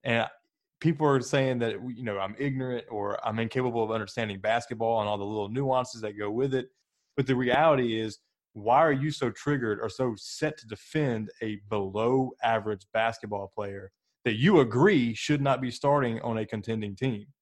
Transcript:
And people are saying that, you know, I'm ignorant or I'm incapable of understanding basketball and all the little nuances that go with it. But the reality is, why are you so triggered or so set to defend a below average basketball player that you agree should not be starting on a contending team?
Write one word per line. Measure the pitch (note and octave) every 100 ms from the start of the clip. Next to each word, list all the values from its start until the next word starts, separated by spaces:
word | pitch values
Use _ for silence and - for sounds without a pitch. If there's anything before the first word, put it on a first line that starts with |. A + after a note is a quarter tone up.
And | A#2+ A#2 A2 - _ _ _ _
people | D#3+ E3 D3+
are | C#3
saying | A#2+ C#3 C3 B2
that, | A#2 - B2+
you | A#2
know, | A#2+ G2+
I'm | F#2+ A2+
ignorant | C#3 C3 B2+ B2 -
or | G#2+ G2+ G2+ A2+
I'm | A2
incapable | A2+ C3 B2+ A#2
of | A2
understanding | A2+ G2+ - A2 G2
basketball | F#2 A#2 - A2 A2+ A2+
and | G#2
all | G#2
the |
little | G2+ G#2+ G2+
nuances | A#2+ C#3 B2+ B2 A#2
that | G#2+ G#2
go | G#2
with | A2 C3+
it. | C3 B2 _ _ _ _ -
But | B2+
the | B2+
reality | B2 B2+ D#3+ C#3 A#2+ A2+
is, | A2 G2+ _ _ _
why | A2 G#2 C3
are | E3
you | C3+ D3
so | - B2
triggered | A2+ - C#3+ A#2 G#2
or | A2+
so | - B2+ G#2+
set | - - D3+ D3+
to | A2+
defend | G#2+ - D#3 C#3+ A2+ G#2+ -
a | A2+ G#2 G2+
below | G#2+ F#2+ G2+ A2+ C3 C3 -
average | A#2 A2+ G#2+ G#2 _
basketball | A2 A2+ A#2 G#2+ G#2 G2
player | - G2+ G2 F#2+ _ _ _
that | B2 A2
you | D3+ F#3
agree | B2+ A#2 F3+ F3+ A#2+
should | A2+ - D3
not | C#3 B2+
be | B2+
starting | A#2 C#3+ C#3+ B2+ A2+
on | A#2 A2+
a | G#2+
contending | A2 G2+ A2+ G#2 G2
team? | C3 G#2+ G#2 _